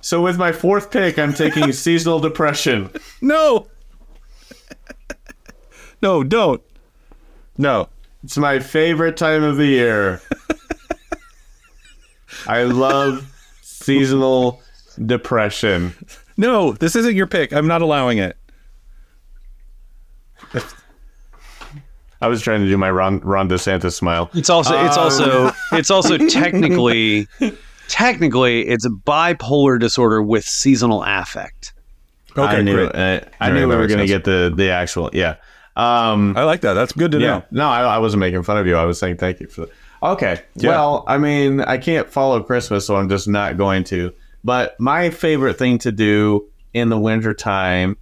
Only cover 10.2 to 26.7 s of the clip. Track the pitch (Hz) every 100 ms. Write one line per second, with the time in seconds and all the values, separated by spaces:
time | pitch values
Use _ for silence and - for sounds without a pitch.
10.2 | - 269 - 311 _ - _ 330 _ -
11.2 | - _ - - _ - _ - _ _
12.2 | _ - - 113 123 123 131 135 139 131
13.2 | 135 - - - - - - 139 135 135
14.2 | 131 131 123 123 - - _ - 110 120
15.2 | - 120 104 - 110 92 87 85 - -
16.2 | _ - 220 240 170 107 165 233 233 196
17.2 | 190 185 143 143 151 170 165 147 127 113
18.2 | 92 - - - - - - - - _
19.2 | - - - - - - - - - -
20.2 | - - - 131 - - _ _ - _
21.2 | - - - - - 147 - - - -
22.2 | 113 120 113 107 98 98 95 92 95 98
23.2 | 98 98 95 90 - 95 90 - 87 85
24.2 | 85 175 - 170 151 - 143 143 - 139
25.2 | 147 131 127 - - 165 151 196 - 180
26.2 | 311 254 175 180 156